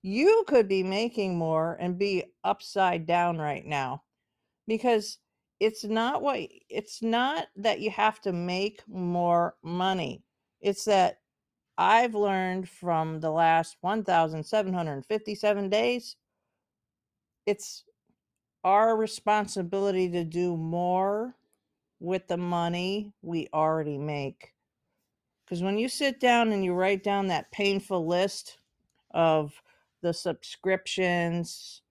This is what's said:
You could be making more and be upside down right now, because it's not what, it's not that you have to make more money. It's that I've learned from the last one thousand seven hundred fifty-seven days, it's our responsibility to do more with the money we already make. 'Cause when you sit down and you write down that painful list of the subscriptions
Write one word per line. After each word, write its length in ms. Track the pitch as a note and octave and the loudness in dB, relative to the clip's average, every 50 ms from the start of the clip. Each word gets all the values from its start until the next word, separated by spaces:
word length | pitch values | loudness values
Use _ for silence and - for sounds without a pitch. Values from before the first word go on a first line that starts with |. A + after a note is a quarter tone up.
You 420 | - F#3+ G3 A#3 D4 F#4+ A4+ A4+ G4+ | -6 -4 -2 2 4 6 6 4 4
could 200 | - D4+ B3 A3 | 4 4 4 4
be 160 | F#3+ G3 F#3+ F#3 | 4 2 0 0
making 540 | F#3 F#3+ G3+ A3+ A#3+ - A#3 G3+ F#3+ F3+ | 0 -2 -2 -2 -2 -2 -2 -2 -2 0
more 380 | E3+ E3 D#3+ D#3+ D#3+ D#3+ E3 E3+ - | -2 0 0 2 0 0 0 -4 -4
and 180 | F3 F3+ F3+ | -4 -4 -2
be 260 | F3+ G3+ G3+ G3 F3+ - - _ _ - | -2 -2 0 0 -2 -4 -6 _ _ -2
upside 640 | G3 G3+ - - - - G3+ F#3+ F3+ F3 E3+ D#3+ | -2 -2 -2 -6 -6 0 2 2 2 2 -2 0
down 320 | D#3+ E3+ F3 F3 F3 E3+ | 0 2 2 2 2 0
right 280 | D#3+ D#3 D3 C#3+ - - | -2 -4 -4 -4 -6 -6
now, 380 | - D3+ C#3 C3+ B2+ C3 D#3 _ _ _ _ _ _ _ _ _ _ _ _ _ | -6 -4 -4 -4 -4 -8 -10 _ _ _ _ _ _ _ _ _ _ _ _ _
because 520 | - A3+ G#3+ A3+ B3 A#3 G#3+ G#3+ - - _ _ _ _ _ _ _ _ _ | -4 -4 0 2 2 2 2 0 -4 -14 _ _ _ _ _ _ _ _ _
it's 260 | G3 A3 A3 - - | 0 0 0 -2 -6
not 360 | G#3 A3 A3 A3+ B3 C#4+ - | -4 -2 0 0 0 -2 0
what, 180 | - C#4+ C4+ G3+ E3 - - - _ | 0 -2 -2 -2 -6 -10 -14 -20 _
it's 340 | _ - - - - - - | _ -8 -8 -8 -8 -12 -6
not 460 | A3+ A3+ A3+ A#3+ B3 C4+ D4+ E4 - - _ | -2 0 0 2 0 0 -2 -4 -6 -8 _
that 240 | G3 G3 A3+ - - | -2 0 0 0 0
you 100 | G#3 G#3+ | -4 -6
have 300 | F#3+ - G#3 G#3+ G#3+ - | 0 2 2 2 0 0
to 120 | - G3 F3+ | -6 -4 -4
make 520 | E3+ F3 F3+ F3+ F#3 G3 G#3+ G#3+ - - G#3+ | -2 -4 -4 -2 -2 -4 -4 -6 -10 -20 -14
more 680 | G3 F#3 F3+ F3 F3 F3 F3 F3 E3+ E3+ E3+ E3+ - _ | -8 -4 -4 -2 0 0 2 4 4 4 2 0 -4 _
money. 600 | - E3 F3 F3+ F3+ F#3+ F#3+ F#3 D#3+ C3+ - - _ _ _ _ _ _ _ _ | -10 -8 -4 -2 0 0 0 -2 -4 -6 -8 -12 _ _ _ _ _ _ _ _
It's 240 | - G3+ G3 - - | -2 -2 -2 -2 0
that 360 | A3 G3+ F#3+ F3+ F3 - _ _ _ _ _ _ _ _ _ _ _ _ | 2 4 4 4 4 2 _ _ _ _ _ _ _ _ _ _ _ _
I've 360 | - F3 F#3 G#3+ A3+ B3 A#3+ A3 | 0 4 6 6 6 4 2 2
learned 540 | G#3 G#3 G3+ G3 F#3+ F#3 F#3 F#3 F#3+ F#3 | 0 2 2 2 0 0 -2 -2 -4 -6
from 540 | F3 - - F3+ F3 E3+ D#3+ D#3+ D#3+ D#3+ D#3 | -10 -14 -8 -4 0 0 0 0 -2 -4 -4
the 100 | D#3 D#3+ | -4 -2
last 460 | D#3 E3 E3 E3 E3 E3 E3 - - _ | 2 4 4 6 6 4 2 0 -8 _
one 220 | - F3+ G#3 A3 G3+ | -4 -2 -2 -2 0
thousand 400 | F#3+ F3+ E3 E3 D#3+ D#3 D#3 D#3 | 2 4 4 4 2 0 -6 -6
seven 300 | - - G#3+ G3+ F#3+ F#3 | 0 0 0 0 0 -2
hundred 320 | F3+ E3+ D#3 C#3+ C#3 C3 | -2 -2 -4 -4 -8 -6
fifty-seven 640 | _ G#3+ G#3+ G#3+ G#3+ G#3 G3+ - G#3 G#3 G3+ G3+ F#3+ | _ -4 -4 -4 -6 -8 0 0 0 2 2 0 0
days, 480 | G3+ G#3+ A#3 A#3+ B3 B3 A#3 - - _ _ _ _ _ _ _ _ _ _ _ _ _ _ _ _ _ _ _ _ _ _ _ _ _ _ | 0 2 2 0 -2 -2 -6 -12 -20 _ _ _ _ _ _ _ _ _ _ _ _ _ _ _ _ _ _ _ _ _ _ _ _ _ _
it's 400 | G3+ G#3 G3+ - - - - _ _ _ _ _ _ _ _ _ _ _ _ _ _ _ _ - | -4 -4 -4 -4 -16 -16 -18 _ _ _ _ _ _ _ _ _ _ _ _ _ _ _ _ 0
our 320 | F3+ G3 G3+ A3 A3+ A3+ | 4 4 6 6 4 4
responsibility 1120 | A3 A3 G#3+ - - _ G#3 G#3 G#3+ G#3 G3 - G3+ F3+ E3+ F#3+ G3 G3 G3+ F#3+ F#3 F#3 F3+ | 2 0 -2 -4 -4 _ 2 2 2 0 -2 -4 -6 -4 -2 -2 0 0 0 2 2 0 0
to 160 | F3 F3 E3+ | 0 -2 -4
do 320 | D#3+ D#3 F3 F3+ F3+ F3 | -2 -2 -2 -2 0 -2
more 800 | E3 D#3+ D#3+ E3 F3 F3 F3+ F3+ F#3 F#3+ G3 G3+ G#3+ A3+ B3+ B3 _ _ _ _ _ _ _ _ _ _ _ _ _ | -2 -4 -4 -2 -2 0 0 2 2 2 0 0 -2 -4 -6 -10 _ _ _ _ _ _ _ _ _ _ _ _ _
with 280 | - E3+ F#3 F#3 F#3 | -6 -4 -4 -4 -2
the 100 | - F3+ | -4 -4
money 760 | F3 F3+ F3 F3+ E3+ E3+ E3+ E3+ F3 F3+ F#3 G3 G#3 G#3 G#3 _ _ | -2 -2 -2 0 0 0 0 -2 -2 -2 -2 -2 -4 -6 -8 _ _
we 260 | - E3 E3+ E3 - - - | -10 -6 -4 -4 -4 -4 -2
already 440 | D#3 D#3 D#3 D#3+ D#3+ D3+ D3+ D3 | 0 2 2 2 0 -2 -4 -4
make. 560 | C#3 D3 D3+ D3 C#3+ C#3 C3+ - _ - - _ _ _ _ _ _ _ _ _ _ _ _ _ _ _ _ _ _ _ | -4 -4 -4 -4 -4 -6 -8 -8 _ -20 -20 _ _ _ _ _ _ _ _ _ _ _ _ _ _ _ _ _ _ _
'Cause 160 | _ F#3 E3+ F3+ | _ -6 -4 -2
when 140 | F#3+ G3+ | -2 0
you 100 | G#3+ A#3 | 0 -2
sit 320 | C4 - - D4 C#4 B3+ - | -2 -2 -2 -2 -2 0 2
down 320 | - B3 A#3+ A#3 A#3 A3 | 4 4 6 6 4 2
and 140 | G#3+ G3 F#3+ | 2 0 0
you 80 | F3+ F3+ | 0 0
write 300 | F3+ F#3 G3 G3+ F#3+ F#3+ | 2 2 2 0 0 0
down 240 | G3+ G3+ G3 G3 | -2 0 0 0
that 240 | F#3+ F3 D3+ - _ | 0 -2 -2 -4 _
painful 540 | - - G3+ G3 G3 G3 G3 - G3 F3+ E3 | -6 0 0 0 0 0 -2 -2 -2 -2 0
list 520 | E3 F3 F3+ F#3+ G3+ - - - - - _ _ _ _ _ _ _ _ _ _ _ | 0 2 2 0 0 -2 -8 -14 -16 -20 _ _ _ _ _ _ _ _ _ _ _
of 500 | - E3 E3 E3 D#3 D#3 D3+ D3 - - _ _ _ _ _ _ _ _ | 0 2 4 4 4 2 0 -2 -10 -18 _ _ _ _ _ _ _ _
the 100 | - E3+ | -4 -4
subscriptions 1700 | E3+ - - F3+ D#3+ - - - - _ - F#3+ F#3+ F#3 - - - - F#3 F3+ F3 F3 E3+ E3+ E3+ E3+ E3+ - - - - - - - _ _ | -4 -2 -4 -6 -6 -6 -10 -18 -18 _ -2 -2 -2 -2 -2 -8 -4 -2 0 0 2 0 0 0 -2 -4 -4 -6 -10 -16 -16 -18 -20 -20 _ _